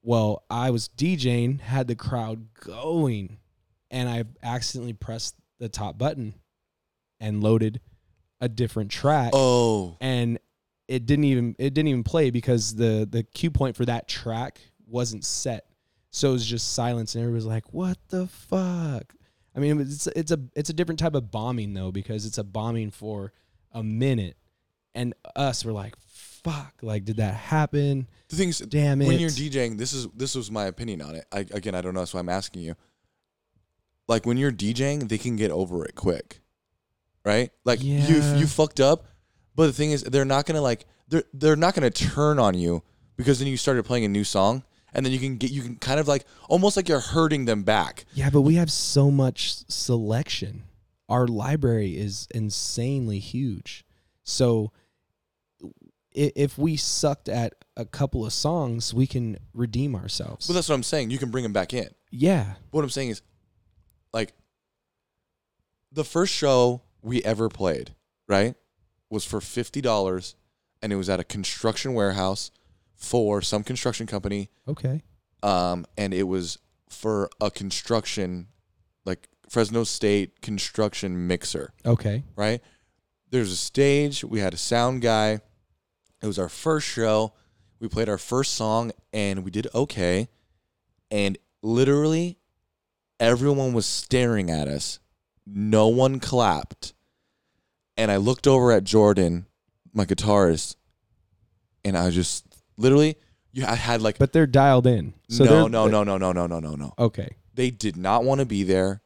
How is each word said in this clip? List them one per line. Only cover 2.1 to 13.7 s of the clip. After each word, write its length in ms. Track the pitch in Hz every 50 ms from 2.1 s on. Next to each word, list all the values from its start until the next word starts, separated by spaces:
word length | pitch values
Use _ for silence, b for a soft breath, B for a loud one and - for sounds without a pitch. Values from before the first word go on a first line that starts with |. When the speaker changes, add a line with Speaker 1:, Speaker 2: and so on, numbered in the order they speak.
| 131 120 113 110 113 113 113 110 _
Speaker 1:
going, 840 | _ - - 92 113 131 160 165 170 151 135 117 104 98 90 - - _ _ _ _ _ _ _ _ _ _
and 180 | 123 127 123 123
I 160 | 117 117 113 110 123 _
accidentally 500 | - 120 120 123 113 - - 127 117 120
pressed 440 | 110 - - - 113 113 - - - _ _ _ _ _
the 100 | 120 110
top 260 | - - 107 98 - 104
button 360 | 127 143 160 139 120 107 - - _ _ _ _ _ _ _ _ _ _ _ _ _ _ _ _
and 240 | 110 107 104 104
loaded 380 | 104 110 113 110 110 110 107 120 _ _ _ _ _ _ _ _ _ _ _ _
a 80 | 127 123
different 420 | 113 110 123 110 - 110 104 101
track. 400 | - - - 143 151 147 123 117 135
Speaker 2:
Oh. 600 | 135 135 127 123 123 120 117 110 104 95 87 85 _
Speaker 1:
And 380 | 123 131 127 123 120 117 117 - _ _ _ _ _ _ _ _ _ -
it 160 | 127 127 117
didn't 200 | 113 147 147 151
even, 320 | 139 135 123 120 117 110 -
it 160 | 127 139 135
didn't 140 | 151 156 156
even 160 | 135 123 110
play 260 | - - 170 156 131
because 440 | 120 120 - - 123 117 107 - 110
the, 300 | 107 117 113 110 107 110 101
the 140 | - 117 107
cue 260 | _ _ - - 170
point 240 | 147 - 143 131